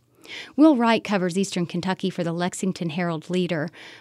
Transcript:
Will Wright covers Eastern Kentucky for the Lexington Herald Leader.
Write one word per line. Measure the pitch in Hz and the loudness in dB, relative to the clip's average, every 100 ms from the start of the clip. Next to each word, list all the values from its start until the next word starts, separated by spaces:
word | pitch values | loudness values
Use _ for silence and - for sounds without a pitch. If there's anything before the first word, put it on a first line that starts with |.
| _ _ - - - - | _ _ -18 -16 -4 6
Will | 320 254 | 6 6
Wright | 233 226 | 4 2
covers | 208 202 180 180 | 2 0 0 0
Eastern | 196 185 170 | -2 -2 -2
Kentucky | 180 185 185 190 | -2 -4 -2 -4
for | 180 | -2
the | 170 | -4
Lexington | 165 175 - 190 - 170 | -2 -4 -2 -4 -4 -4
Herald | 156 175 160 - | -4 -4 -4 -4
Leader. | 180 175 165 156 - - - | -2 0 -2 -4 -8 -20 -12